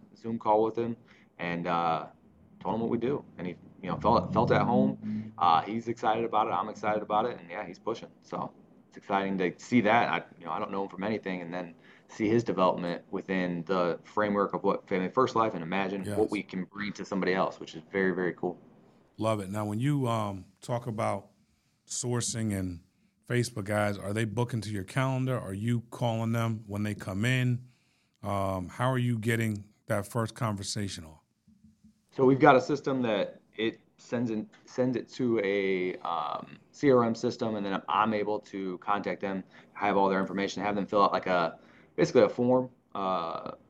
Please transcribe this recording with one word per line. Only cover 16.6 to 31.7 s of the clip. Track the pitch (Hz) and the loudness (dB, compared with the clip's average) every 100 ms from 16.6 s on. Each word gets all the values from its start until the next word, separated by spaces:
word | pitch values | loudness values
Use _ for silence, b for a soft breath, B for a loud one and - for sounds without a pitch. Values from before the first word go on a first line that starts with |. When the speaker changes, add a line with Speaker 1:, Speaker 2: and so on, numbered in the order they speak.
| 87 | -8
Speaker 1:
bring | 101 104 | -8 -10
to | 101 95 | -8 -6
somebody | 98 92 | -2 2
else, | 92 85 - | 2 0 -4
which | 85 82 | -12 -14
is | 78 | -6
very, | 98 95 | 0 2
very | 90 90 | 2 -2
cool. | 78 90 85 - - - _ _ - | -2 -4 -6 -12 -20 -20 _ _ -4
Speaker 2:
Love | 110 110 | -2 0
it. | 95 | -2
Now, | 107 104 | -4 -4
when | 104 | -2
you, | 131 143 123 | 0 0 0
um, | 113 104 98 90 _ | -2 -4 -6 -12 _
talk | - 120 123 | -6 -6 -4
about | 107 110 101 - _ _ _ _ _ _ | -2 -2 -2 -6 _ _ _ _ _ _
sourcing | - 120 120 113 113 110 98 | -8 -2 -2 -2 -4 -2 -2
and | 92 87 - _ _ _ - | -4 -8 -14 _ _ _ -2
Facebook | 120 120 - 101 | 0 0 -4 -2
ads, | 104 104 101 | 0 0 -2
are | 98 | -4
they | 104 113 | -2 -2
booking | 101 120 113 | -2 -2 -2
to | 104 | -4
your | 104 | -6
calendar? | 92 - 131 131 131 123 | -4 -2 0 0 -2 -4
Are | 92 | -4
you | 98 113 120 113 | -4 -2 -2 -2
calling | - 120 113 113 | -4 -2 0 0
them | 117 113 110 107 | 0 0 -2 -4
when | 101 | -4
they | 104 101 | -2 -4
come | - 95 113 | -4 -2 0
in? | 127 123 123 b b b b b _ | 2 2 0 b b b b b _
Um, | 101 101 95 95 90 | -6 -2 -2 -2 -6
how | - 127 | -2 0
are | 131 | 2
you | 123 117 | 0 0
getting | 107 120 113 104 101 _ - | 0 0 0 -2 -8 _ -4
that | 104 98 | -4 -2
first | 120 113 | -2 -4
conversation | - 117 101 98 - 101 - 80 | -2 -4 -4 -4 -4 -4 -6 -14
off? | 78 _ _ _ _ - | -20 _ _ _ _ -20